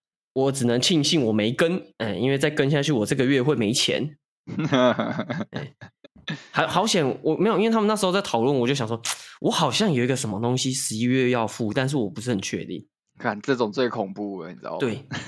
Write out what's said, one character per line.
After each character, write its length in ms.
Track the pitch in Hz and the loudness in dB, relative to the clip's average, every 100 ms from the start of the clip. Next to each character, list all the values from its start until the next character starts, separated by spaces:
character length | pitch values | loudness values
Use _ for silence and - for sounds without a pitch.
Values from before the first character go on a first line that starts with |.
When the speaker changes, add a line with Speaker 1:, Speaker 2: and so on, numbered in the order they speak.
| _ _ _ | _ _ _
Speaker 1:
我 180 | - 135 | 0 0
只 140 | 135 123 | 2 2
能 140 | 120 | 2
庆 240 | 123 165 | 2 2
幸 180 | 143 170 | 2 2
我 80 | 117 | 2
没 200 | 107 107 | 2 0
跟， 280 | 120 165 185 - - | 2 0 0 -6 -8
哎， 160 | 110 | -6
因 160 | 90 123 | -2 0
为 60 | 139 | 2
再 140 | 151 | 0
跟 180 | 147 139 | 2 2
下 140 | 151 | 2
去 80 | 139 | 2
我 160 | 135 104 | 0 2
这 80 | |
个 100 | 139 | 2
月 180 | 127 139 | 2 4
会 120 | 123 | 2
没 180 | 139 104 | 2 2
钱。 440 | 120 - - 147 - _ _ - | 2 0 0 -4 -8 _ _ -10
Speaker 2:
<laughs> 240 | - 156 135 123 110 117 113 - 165 214 | -6 0 4 4 2 -2 -4 -6 -6 -8
Speaker 1:
哎， 200 | - - - - _ - - - 151 - | -8 -10 -14 -20 _ -20 -16 -12 -10 -6
还， 160 | - - | -2 0
好 200 | 170 220 | 0 2
险 180 | 202 139 - | 2 0 0
我， 140 | 151 151 | 0 2
没 120 | 196 | 2
有， 80 | 185 | 2
因 80 | |
为 60 | 220 | 2
他 80 | 226 | 2
们 80 | 208 | 2
那 80 | |
时 100 | 214 | 2
候 60 | 190 | 0
在 100 | 185 | 0
讨 220 | 196 117 | 0 0
论， 120 | 120 | 2
我 120 | 143 120 | 2 2
就 80 | |
想 120 | 139 110 | 0 -2
说， 140 | 113 113 - - - | -4 -4 -8 -10 -4
我 100 | - | -2
好 200 | - 156 | 0 2
像 220 | - 214 | 2 2
有 100 | 135 | 2
一 40 | 123 | 2
个 100 | 127 | 0
什 120 | 113 | -2
么 120 | 98 | -2
东 180 | 117 127 | 0 0
西 140 | 135 | 0
十 240 | 127 - 110 | -2 -4 -2
一 60 | |
月 280 | 120 131 123 | 0 2 2
要 160 | 123 110 | 2 0
付， 260 | - 113 | -2 -2
但 160 | 107 131 | 0 0
是 80 | 143 | 0
我 140 | 104 | -2
不 100 | 92 | -4
是 100 | 120 | -4
很 120 | 107 | -4
确 220 | - 101 | -4 -6
定。 200 | 80 87 - _ _ - | -6 -10 -12 _ _ -8
Speaker 2:
看， 240 | 123 104 | -6 -4
这 120 | 120 | -2
种 160 | 127 113 | 0 0
最 180 | 104 123 | 0 -2
恐 240 | 113 98 | -2 -6
怖 300 | 98 104 95 | -6 -8 -8
了， 80 | 85 | -10
你 60 | 90 | -12
知 60 | |
道 100 | - | -10
吗？ 60 | 85 | -4
Speaker 1:
对， 260 | 127 104 - - | -4 -6 -8 -12